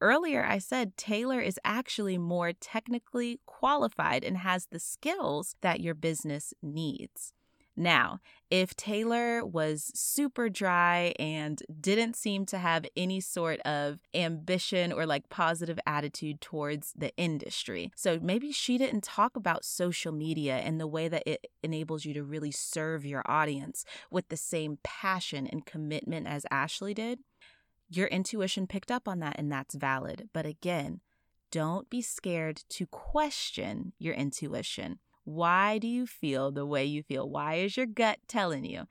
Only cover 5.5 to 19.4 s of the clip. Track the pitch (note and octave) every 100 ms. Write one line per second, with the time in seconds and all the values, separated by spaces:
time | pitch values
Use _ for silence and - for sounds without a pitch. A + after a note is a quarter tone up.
5.5 | - F#3 E3 E3 D#3 E3 D#3 D#3 C#3+ -
6.5 | - D3+ D3+ D#3 - - - - _ _
7.5 | _ _ - F3 D3+ A#2 - - - -
8.5 | F#3 F#3 - G#3 G#3+ A3+ A#3 A#3+ A#3 A3
9.5 | E3 D#3 D3+ - - - - C#4+ - A#3
10.5 | F#3 F#3+ F3 F3 F3 F3 - D#3 D#3 D3+
11.5 | D3+ - D#3 F#3+ G#3 A#3 A#3 A3 G3 F#3+
12.5 | F#3+ F3+ E3 D#3+ - F3+ F#3+ - - E3
13.5 | D#3 - D3 D3 D3+ _ E3+ E3+ D#3+ D#3+
14.5 | F3+ - F#3 F3 - D#3+ D3 - - E3
15.5 | E3 E3+ D#3+ - D3 D3 - D#3 D3 -
16.5 | D#3 D3 D3+ - - D3+ - F3 D3+ -
17.5 | - - F#2 F2 - F#3+ E3 E3+ G#3+ D4
18.5 | C#4 - B3 C4 G#3+ - - A3+ B3+